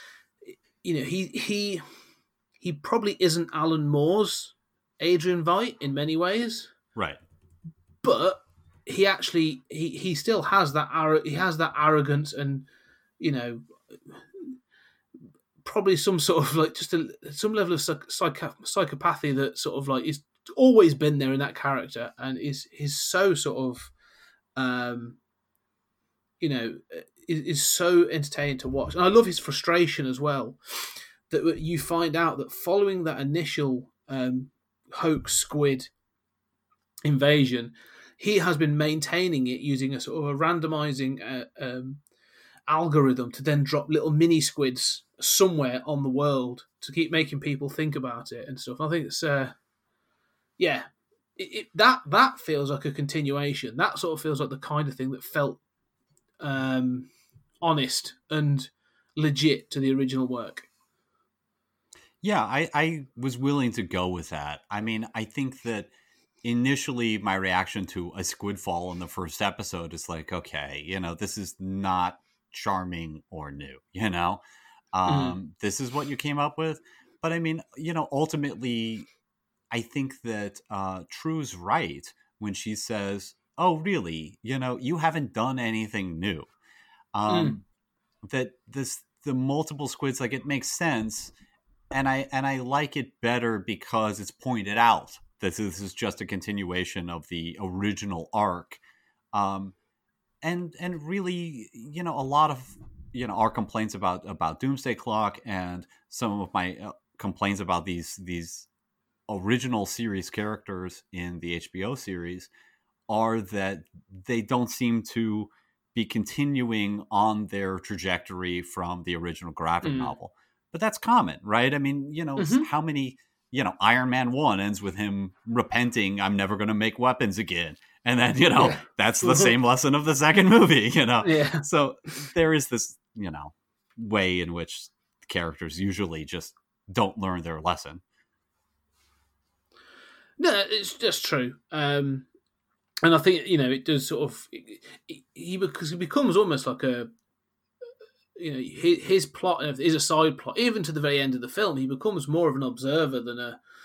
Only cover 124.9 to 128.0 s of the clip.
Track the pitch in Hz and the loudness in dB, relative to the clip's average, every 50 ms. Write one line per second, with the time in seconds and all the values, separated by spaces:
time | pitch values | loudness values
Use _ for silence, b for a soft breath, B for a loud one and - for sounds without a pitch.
124.9 | 90 98 104 104 101 98 98 92 - _ - 113 117 123 117 - - 117 123 120 | -4 -2 -4 -2 -2 -2 -4 -6 -8 _ -8 -4 0 0 0 2 2 0 0 2
125.9 | 117 117 101 95 98 101 95 98 101 98 98 95 107 98 104 107 107 104 107 113 | 2 2 0 0 0 0 0 2 2 2 0 0 0 -2 0 0 0 2 0 0
126.9 | - - 120 127 123 - 123 104 92 98 110 80 90 85 85 78 73 - b b | 0 2 2 2 2 2 0 -2 0 -2 -4 -4 -2 -4 -4 -4 -6 -14 b b
127.9 | b b | b b